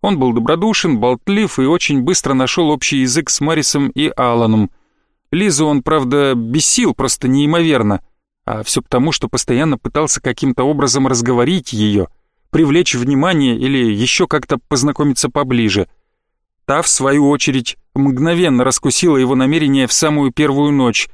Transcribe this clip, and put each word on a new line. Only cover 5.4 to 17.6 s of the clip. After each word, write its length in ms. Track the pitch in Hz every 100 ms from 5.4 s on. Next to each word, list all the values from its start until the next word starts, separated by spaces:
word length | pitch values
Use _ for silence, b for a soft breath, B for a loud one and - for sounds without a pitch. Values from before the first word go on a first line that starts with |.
| 208 143 156
он, 160 | 147
правда, 520 | 123 156 127 143 139 127
бесил 580 | 113 135 - - 226
просто 340 | 117 131 - 127
неимоверно, 760 | 131 147 170 165 139 107 98 - _ _ _ -
а 180 | 110
все 180 | 110 -
потому, 300 | - 123 143
что 180 | - -
постоянно 480 | 127 - 123 160 131
пытался 440 | - - 156 -
каким-то 420 | - 120 135 123
образом 440 | 131 151 135 139 135
разговорить 680 | 123 117 123 123 185 135
ее, 340 | 110 107 104 90 _ _ _ _
привлечь 460 | - 160 151 180 127
внимание 640 | 123 139 160 175 135 117
или 200 | 135 139 120
еще 340 | 104 120 - 180
как-то 320 | 151 - 131 _
познакомиться 600 | 143 143 139 147 127 131
поближе. 580 | 147 139 123 110 98 87 _ _ _ _ _ _ _ -
Та, 140 | 139
в 40 | -
свою 400 | - 131 143 143
очередь, 480 | 143 - 131